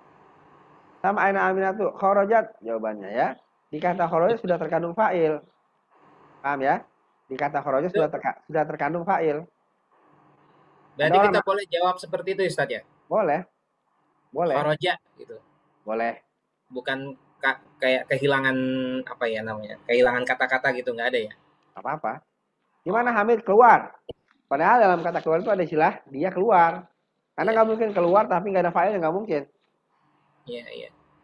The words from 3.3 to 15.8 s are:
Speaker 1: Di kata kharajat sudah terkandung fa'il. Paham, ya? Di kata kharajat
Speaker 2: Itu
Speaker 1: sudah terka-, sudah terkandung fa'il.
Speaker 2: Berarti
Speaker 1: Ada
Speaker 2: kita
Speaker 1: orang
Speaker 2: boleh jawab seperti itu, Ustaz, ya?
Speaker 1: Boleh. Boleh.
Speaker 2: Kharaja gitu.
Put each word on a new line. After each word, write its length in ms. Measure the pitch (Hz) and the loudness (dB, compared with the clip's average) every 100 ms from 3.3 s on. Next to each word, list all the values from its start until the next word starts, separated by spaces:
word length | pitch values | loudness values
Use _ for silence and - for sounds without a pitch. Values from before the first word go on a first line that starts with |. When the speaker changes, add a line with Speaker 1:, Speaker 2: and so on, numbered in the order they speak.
| 131 _ _ _ | -4 _ _ _
Speaker 1:
Di 80 | 151 | -6
kata 260 | 175 180 | -4 -2
kharajat 340 | 165 165 180 233 | 0 2 2 0
sudah 200 | 185 170 | -2 -2
terkandung 340 | 156 165 170 | -2 -2 -2
fa'il. 480 | 170 214 185 156 151 - _ _ _ _ _ _ _ _ _ | 0 0 2 0 -2 -10 _ _ _ _ _ _ _ _ _
Paham, 200 | 139 143 | -6 -2
ya? 220 | 135 180 - _ _ _ _ | 0 0 -4 _ _ _ _
Di 80 | |
kata 240 | 135 143 147 | -6 -4 -4
kharajat 320 | 139 135 175 | -2 -2 0
Speaker 2:
Itu 80 | 180 | 0
Speaker 1:
sudah 120 | 156 | -2
terka-, 280 | 156 131 - - | -2 -6 -8 -6
sudah 180 | 156 | -4
terkandung 380 | 151 151 143 170 | -4 -4 -4 -4
fa'il. 400 | 175 170 160 147 170 _ _ _ _ _ _ _ _ _ _ _ _ _ _ - | -2 0 0 -2 -8 _ _ _ _ _ _ _ _ _ _ _ _ _ _ -2
Speaker 2:
Berarti 140 | 151 | 2
Speaker 1:
Ada 140 | 180 202 | 6 6
Speaker 2:
kita 40 | 202 | 4
Speaker 1:
orang 100 | 196 | 0
Speaker 2:
boleh 200 | 202 - | -2 -2
jawab 280 | 170 180 180 | 0 0 0
seperti 320 | 175 170 175 | -6 -6 -4
itu, 100 | 190 185 | -2 -2
Ustaz, 220 | - 127 | -2 -4
ya? 120 | 113 - _ - | -6 -10 _ -4
Speaker 1:
Boleh. 380 | 196 180 151 185 _ _ _ _ _ _ _ _ | 0 0 -2 -4 _ _ _ _ _ _ _ _
Boleh. 260 | 135 170 143 | -4 -2 0
Speaker 2:
Kharaja 380 | 147 151 180 165 _ - | 0 -2 -2 -4 _ -20
gitu. 220 | - 110 - _ _ _ | -20 -20 -20 _ _ _